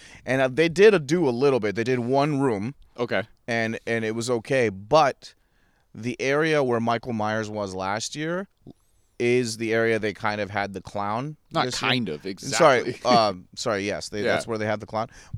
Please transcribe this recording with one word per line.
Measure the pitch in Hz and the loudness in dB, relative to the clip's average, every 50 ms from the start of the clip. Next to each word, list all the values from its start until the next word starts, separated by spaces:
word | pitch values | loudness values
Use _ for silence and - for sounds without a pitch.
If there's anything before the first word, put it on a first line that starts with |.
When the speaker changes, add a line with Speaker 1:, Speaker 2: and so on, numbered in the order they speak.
| - - - - - | -20 -20 -20 -14 -4
Speaker 1:
And, | 107 127 135 | -2 0 2
uh, | 131 131 | 0 0
they | 127 147 165 165 | 2 2 2 2
did | 151 170 202 220 202 | 4 6 6 8 8
a, | 170 | 6
do | 143 127 165 180 165 131 | 2 0 0 2 2 2
a | |
little | 117 120 139 143 131 117 | 2 4 4 4 4 4
bit. | 104 104 95 | 2 0 -2
They | 113 113 | 0 0
did | 127 127 123 | 0 0 0
one | 117 120 131 139 143 156 147 135 | 0 2 2 2 2 2 2 0
room. | 139 131 110 95 101 127 143 - - - - - | 0 0 0 0 -4 -6 -8 -10 -20 -18 -6 -6
Speaker 2:
Okay. | 123 - 110 95 110 - - _ - - | -4 -2 -2 -2 -4 -4 -12 _ -8 -4
Speaker 1:
And, | 117 117 113 110 113 - - | -2 -2 0 -2 -4 -6 -4
and | - 117 113 110 | -4 -2 -2 -2
it | 110 110 | -2 -4
was | 117 113 123 | -4 -2 -2
okay. | 123 113 - - 139 131 120 107 | -2 -4 -2 0 0 2 2 2
But | 95 95 104 104 147 160 147 131 - _ - - - _ _ _ _ _ _ _ _ _ _ _ - | 0 -4 -4 2 4 4 4 4 2 _ -16 -20 -20 _ _ _ _ _ _ _ _ _ _ _ -16
the | - 110 123 - - | -8 -8 -6 -4 -2
area | 120 135 139 147 160 160 156 147 | 0 0 2 2 2 2 2 2
where | 135 123 120 113 | 2 2 0 0
Michael | 117 117 117 113 - 131 117 | 2 0 0 -2 -2 -4 -4
Myers | 107 104 107 107 110 110 104 | -2 -2 -2 -2 -2 -4 -4
was | 107 104 101 95 92 | -6 -6 -6 -6 -4
last | 92 92 95 101 113 - - - | -4 -4 -2 -2 -4 -4 -6 -8
year | 147 156 160 175 185 202 _ _ _ - - - _ _ _ _ _ _ _ _ - | -8 -6 -6 -6 -6 -8 _ _ _ -20 -20 -20 _ _ _ _ _ _ _ _ -2
is | 120 120 123 127 123 113 110 107 | 0 2 2 2 2 0 -4 -4
the | 117 110 113 | -2 0 0
area | 113 113 113 110 107 | 2 2 2 0 0
they | 104 107 90 | -2 -4 -6
kind | - 117 107 104 104 | -4 -4 -4 -4 -4
of | 101 92 | -6 -4
had | 104 101 101 101 | -2 -4 -4 -4
the | 98 92 | -6 -10
clown | - - - 101 101 104 107 120 135 156 151 _ _ - | -12 -10 -8 -6 -4 -4 -4 -4 -6 -8 -10 _ _ -8
Speaker 2:
Not | - 165 - | -4 -2 -2
Speaker 1:
this | 123 - - | -2 -4 -4
year. | 120 113 | -2 0
Speaker 2:
kind | 127 127 113 87 | 0 0 -2 -4
of, | 76 73 | -6 -6
Speaker 1:
Sorry, | 85 95 98 - - - - - 170 147 127 117 | -8 -8 -10 -8 -8 -4 2 4 6 6 6 4
Speaker 2:
exactly. | - 123 123 - - | 2 -2 -6 -2 2
<laughs> | |
Speaker 1:
um, | 120 120 117 110 104 92 90 - _ - | 4 4 6 4 2 0 -4 -12 _ -14
sorry, | - - 123 104 98 98 | -6 -4 -2 -2 -2 -2
yes, | 101 92 76 - - | -2 -4 -6 -8 -8
they, | 107 104 | -6 -4
Speaker 2:
Yeah. | 104 113 | -2 0
Speaker 1:
that's | 92 78 - | 0 -2 -2
where | 110 113 | -4 -6
they | 107 107 | -4 -2
had | 110 107 104 | -4 -4 -4
the | 107 | -6
clown. | - 110 107 113 - - - - - - | -6 -6 -6 -6 -6 -10 -20 -20 -12 -2